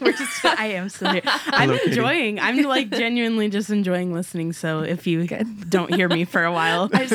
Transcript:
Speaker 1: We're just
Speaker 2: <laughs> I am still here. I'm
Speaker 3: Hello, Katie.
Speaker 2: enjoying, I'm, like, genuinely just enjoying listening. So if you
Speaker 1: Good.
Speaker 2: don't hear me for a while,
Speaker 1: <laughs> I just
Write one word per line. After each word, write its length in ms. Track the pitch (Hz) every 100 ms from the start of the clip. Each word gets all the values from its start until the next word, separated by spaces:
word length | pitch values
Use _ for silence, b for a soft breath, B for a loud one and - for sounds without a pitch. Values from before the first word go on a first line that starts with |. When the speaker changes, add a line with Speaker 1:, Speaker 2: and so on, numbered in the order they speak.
Speaker 1:
We're 100 | -
just 320 | - 262 - 349
Speaker 2:
<laughs> 0 |
I 220 | 220 214
am 220 | 185 185
still 240 | - 190
here. 80 | 185 277
I'm 440 | 285 320 - 135
Speaker 3:
Hello, 80 | 131
Katie. 100 | 381
Speaker 2:
enjoying, 480 | 240 233 339 226 208
I'm, 220 | 202 262
like, 280 | 285 262 220
genuinely 580 | 254 233 240 233 226 214
just 200 | 196 208
enjoying 440 | 208 185 180 180
listening. 380 | 170 - 170 165
So 280 | 165 165 156
if 260 | 160 170 185
you 180 | 165 170
Speaker 1:
Good. 440 | - 226 208 170
Speaker 2:
don't 220 | 185 175 190
hear 140 | 180
me 160 | 170 175
for 180 | 185
a 80 | 170
while, 380 | 170 165 170 190
Speaker 1:
<laughs> 20 |
I 120 | -
just 60 | 262